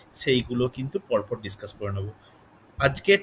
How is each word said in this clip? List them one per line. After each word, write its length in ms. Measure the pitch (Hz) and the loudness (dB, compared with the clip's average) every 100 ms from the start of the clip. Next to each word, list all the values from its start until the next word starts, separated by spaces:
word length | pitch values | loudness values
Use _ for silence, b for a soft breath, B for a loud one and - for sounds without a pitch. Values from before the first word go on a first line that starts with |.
| B | B
সেইগুলো 540 | - 143 127 120 120 127 | -4 2 2 2 0 0
কিন্তু 300 | 135 135 - - | -2 -6 -6 0
পরপর 320 | 110 101 110 | 0 0 -6
ডিসকাস 340 | 104 98 104 | -6 -8 -10
করে 180 | - 101 | -6 -4
নেব। 180 | 98 101 - b b b - - - | -4 -6 -10 b b b -20 -16 0
আজকের 400 | 139 135 - 202 | 0 2 4 4